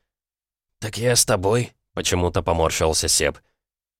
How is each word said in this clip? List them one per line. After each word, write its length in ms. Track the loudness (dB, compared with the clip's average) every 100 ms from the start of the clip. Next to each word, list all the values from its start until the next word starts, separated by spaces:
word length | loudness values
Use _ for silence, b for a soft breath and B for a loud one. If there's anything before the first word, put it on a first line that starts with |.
| _ _ _ _ _ _ _ _
"Так 180 | -12 -4
я 180 | 0 2
с 100 | 2
тобой", 480 | 0 2 0 -2 _ _
почему-то 480 | -8 -2 0 0 0
поморщился 640 | 0 0 0 2 0 0 0
Сеп. 300 | 0 0 -2 _ _ _ _ _